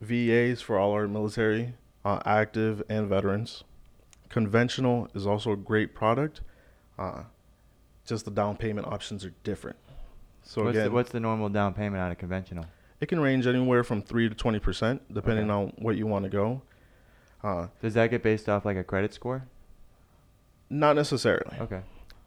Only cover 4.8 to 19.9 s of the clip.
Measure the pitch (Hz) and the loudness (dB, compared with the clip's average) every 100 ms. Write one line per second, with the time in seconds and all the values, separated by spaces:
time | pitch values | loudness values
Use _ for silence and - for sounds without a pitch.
4.8 | 127 120 - 101 101 104 110 101 95 107 | 2 2 -2 -4 0 0 0 -2 0 0
5.8 | 104 - 110 127 156 - - - - _ | 0 0 2 2 0 -6 -14 -16 -20 _
6.8 | _ - 92 - 113 _ _ _ _ _ | _ -8 -8 -8 -14 _ _ _ _ _
7.8 | _ _ - 110 110 104 104 101 110 104 | _ _ -8 -8 -4 -2 -2 -2 -4 -4
8.8 | - 104 - 101 95 - 107 92 - - | -6 -8 -8 -10 -12 -10 -8 -6 -8 -14
9.8 | - - - - - - - 110 113 110 | -18 -16 -16 -18 -20 -20 -10 -2 0 2
10.8 | 104 120 120 117 113 110 104 101 101 95 | 2 0 0 -2 -2 -2 0 0 0 -2
11.8 | 104 98 90 87 87 95 90 87 82 - | -4 -2 -4 -4 -6 -6 -6 -10 -12 -16
12.8 | _ - 151 170 139 131 123 127 127 123 | _ -8 -2 0 2 2 2 2 4 4
13.8 | 120 107 - 117 113 110 120 107 104 90 | 4 -2 0 2 2 0 -2 0 0 0
14.8 | 113 131 - 107 120 110 107 101 98 - | 0 0 -6 -4 0 0 2 0 -2 -2
15.8 | 110 101 107 101 95 98 107 131 - _ | -2 0 0 0 0 0 0 -2 -10 _
16.8 | - _ _ _ _ - 107 87 87 - | -20 _ _ _ _ -8 -4 -4 -4 -6
17.8 | 113 113 113 120 110 110 - 101 104 95 | -2 2 2 4 2 2 2 0 0 -2
18.8 | 90 95 104 - 120 131 127 - - - | -2 0 -2 -4 -6 -6 -10 -20 -20 -20
19.8 | - | -20